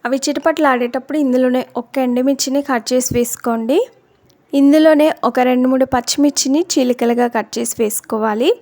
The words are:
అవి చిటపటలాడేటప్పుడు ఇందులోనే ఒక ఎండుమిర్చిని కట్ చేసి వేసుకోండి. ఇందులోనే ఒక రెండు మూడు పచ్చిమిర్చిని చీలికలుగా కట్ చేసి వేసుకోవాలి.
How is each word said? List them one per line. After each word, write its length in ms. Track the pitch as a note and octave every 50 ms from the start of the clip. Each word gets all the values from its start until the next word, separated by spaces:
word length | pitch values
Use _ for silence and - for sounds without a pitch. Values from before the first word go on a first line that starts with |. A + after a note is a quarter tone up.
| _
అవి 120 | A#3+ C4 C4+ -
చిటపటలాడేటప్పుడు 920 | D4 C#4+ D4 - E4 D#4 - D4+ C#4 B3+ A#3+ B3 A#3+ A#3+ C4 B3+ _ D4 D#4 D4
ఇందులోనే 380 | C4 B3 B3+ B3+ B3+ B3 B3+ - - _ A#3
ఒక 180 | A3+ _ - C4+ C4
ఎండుమిర్చిని 560 | B3+ B3 B3 B3+ C#4 C#4 C4+ - C4+ C4 C#4+ C#4 C#4+
కట్ 180 | C4 A#3 A3 -
చేసి 200 | B3+ B3+ B3 - -
వేసుకోండి. 600 | A#3+ A#3+ A#3+ - - - B3 A#3 A3+ A3+ A3+ C#4 F#4 B4+ - _ _ _ _ _ _ _ _ _ _ _ _ - C#4
ఇందులోనే 480 | C#4 C#4 C#4+ D#4 D#4 D#4+ D#4 D4 D4+ D#4 - - - B3
ఒక 100 | A#3+ B3+ B3 B3+
రెండు 200 | B3+ B3 B3+ B3+
మూడు 160 | C4 C4 C4 B3+ -
పచ్చిమిర్చిని 680 | A#3+ A#3+ - - D4+ C#4+ D4 C#4 - - B3+ C4+ D#4 F4+ - -
చీలికలుగా 540 | D4+ B3+ B3 A#3+ A#3+ B3+ A#3 A#3 A#3+ A#3+ A#3+ A#3+
కట్ 160 | A3+ G#3 _ -
చేసి 180 | A3+ A#3 A3+ - -
వేసుకోవాలి. 720 | A#3 G#3 - - - - - A3 G#3+ A3 G#3 A3 B3+ F4 B4 -